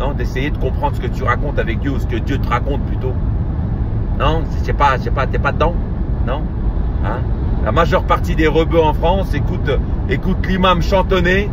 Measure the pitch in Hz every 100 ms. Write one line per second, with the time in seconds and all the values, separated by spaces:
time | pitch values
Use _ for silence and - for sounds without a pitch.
0 | 127 135 120 131 143 - - - 139 -
1 | 123 - - 123 147 135 117 110 139 131
2 | - - - - - 123 - 139 110 -
3 | 131 - - - - - - - - -
4 | - - 135 165 - - - 117 143 127
5 | 117 - 123 120 139 139 156 170 - -
6 | - - 127 143 - - - - - -
7 | 107 113 - - - - - 131 170 180
8 | - 160 - 156 156 156 160 165 156 143
9 | 165 190 - - - - - 127 - -
10 | - 180 185 185 - 185 185 175 - 196
11 | 180 185 175 190 196